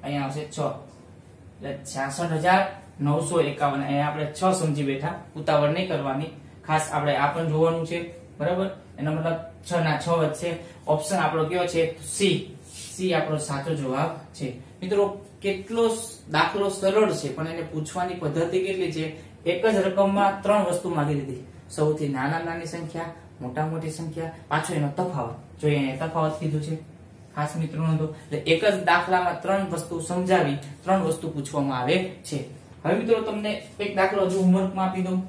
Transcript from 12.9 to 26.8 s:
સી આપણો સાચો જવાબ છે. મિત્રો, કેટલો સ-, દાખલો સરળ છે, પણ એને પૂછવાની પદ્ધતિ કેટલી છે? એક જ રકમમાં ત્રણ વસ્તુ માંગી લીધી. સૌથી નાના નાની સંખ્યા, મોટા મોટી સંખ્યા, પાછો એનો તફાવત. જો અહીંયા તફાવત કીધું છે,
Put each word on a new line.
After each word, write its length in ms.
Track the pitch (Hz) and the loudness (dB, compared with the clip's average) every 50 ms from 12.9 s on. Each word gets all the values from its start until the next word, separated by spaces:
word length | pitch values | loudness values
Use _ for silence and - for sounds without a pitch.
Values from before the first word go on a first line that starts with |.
| - | -8
સી 180 | - 185 180 170 | -2 0 2 2
આપણો 240 | 156 147 151 156 147 | 2 2 0 -2 -2
સાચો 360 | - - 143 139 139 165 160 | -2 -4 -6 -6 -2 -2 -2
જવાબ 600 | 143 135 131 127 139 160 - - - - - - | -2 -2 -2 0 0 0 -2 -4 -8 -14 -16 -10
છે. 360 | - 147 123 120 - - - - - | -8 -8 -8 -8 -10 -14 -18 -14 -10
મિત્રો, 380 | 185 185 202 202 202 196 190 - - - - - | -4 0 2 2 2 2 0 -8 -14 -18 -18 -4
કેટલો 480 | - 196 190 185 - - 226 226 233 220 | -2 -2 -2 -2 -4 -4 0 2 2 2
સ-, 420 | 220 - - - - - - - | 2 0 -4 -8 -8 -10 -10 -2
દાખલો 380 | 151 156 175 - - 202 196 196 | 2 2 2 2 2 0 0 0
સરળ 440 | 190 - 190 190 196 220 214 185 | 0 2 0 4 6 6 4 4
છે, 160 | 151 - - 139 | 2 0 -2 -4
પણ 200 | - 160 156 165 | -4 -4 -6 -4
એને 140 | 165 170 | -4 -6
પૂછવાની 520 | 160 156 - 156 151 - - 185 180 185 175 | -6 -6 -4 -6 -6 -4 -4 -4 -2 -2 -4
પદ્ધતિ 440 | 175 165 147 143 165 170 170 185 185 | -4 -4 -2 0 0 0 2 2 0
કેટલી 340 | 185 196 190 185 180 160 | 0 0 0 -2 -2 -2
છે? 240 | 151 156 160 156 - - - - - - - | -2 -2 -4 -4 -6 -10 -16 -18 -20 -4 -2
એક 200 | 170 175 - - | 0 0 4 4
જ 100 | 220 214 | 4 4
રકમમાં 680 | 196 185 190 185 196 196 196 196 202 202 196 196 - | 4 2 2 4 4 4 4 4 4 4 4 2 2
ત્રણ 220 | - 202 208 208 190 | 2 4 4 4 4
વસ્તુ 240 | 175 175 175 - 175 | 2 0 0 0 -2
માંગી 260 | 165 156 143 143 151 | 0 0 2 2 0
લીધી. 320 | 139 135 135 127 - - - - - - - | -2 -2 -4 -8 -10 -12 -16 -18 -20 -18 -12
સૌથી 380 | - - 151 156 151 151 156 139 | -2 2 2 2 2 2 0 -2
નાના 300 | 135 131 135 143 160 170 | 0 0 0 0 0 -2
નાની 280 | 170 170 165 170 165 | -2 -4 -6 -6 -8
સંખ્યા, 380 | 156 170 170 160 151 - 165 170 165 165 - - - - - | -8 -8 -8 -8 -8 -8 -8 -8 -8 -10 -14 -18 -20 -16 -12
મોટા 260 | 131 123 127 151 156 | -10 -6 -2 -2 -2
મોટી 240 | 160 160 160 160 156 | -2 -2 -4 -4 -6
સંખ્યા, 420 | 151 - 165 156 151 165 165 160 - - - - | -6 -6 -8 -8 -6 -6 -8 -8 -8 -12 -6 -2
પાછો 260 | 147 156 156 - 170 | -2 -2 0 0 0
એનો 140 | 151 147 143 | 0 0 0
તફાવત. 720 | 147 - 180 180 175 135 - - - - - - - - | 0 -2 -2 -2 -2 -4 -4 -4 -8 -12 -14 -18 -12 0
જો 60 | - 151 | 2 2
અહીંયા 380 | 147 139 135 135 135 143 165 | 4 4 2 0 -2 -4 -6
તફાવત 340 | 160 - 165 151 151 - - | -4 0 0 0 0 0 -2
કીધું 220 | 165 151 147 151 | -2 -2 -2 -2
છે, 120 | 147 160 160 151 | -2 -4 -6 -6